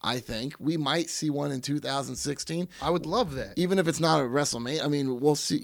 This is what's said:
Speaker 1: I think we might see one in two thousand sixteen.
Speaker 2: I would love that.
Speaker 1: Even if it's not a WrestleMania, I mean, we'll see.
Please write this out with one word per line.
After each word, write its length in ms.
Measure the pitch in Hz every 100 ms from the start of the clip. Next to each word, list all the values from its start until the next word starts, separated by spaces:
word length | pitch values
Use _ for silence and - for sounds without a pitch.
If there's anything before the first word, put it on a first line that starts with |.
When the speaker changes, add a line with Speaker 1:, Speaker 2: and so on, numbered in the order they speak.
Speaker 1:
I 180 | - 123
think 360 | 113 110 131 -
we 180 | 139 165
might 320 | 139 160 165
see 220 | - 156
one 220 | 143 147
in 80 | 131
two 180 | 131 147
thousand 380 | 135 139 127 123
sixteen. 520 | 143 139 - 165 175 -
Speaker 2:
I 100 | 143
would 160 | 175 156
love 280 | 214 196 131
that. 160 | 101 98
Speaker 1:
Even 220 | 180 190
if 80 | 165
it's 140 | 139
not 200 | 165 160
a 40 |
WrestleMania, 600 | 123 139 143 117 120 156
I 40 | 143
mean, 320 | 143 135 123
we'll 160 | 143 147
see. 220 | - 151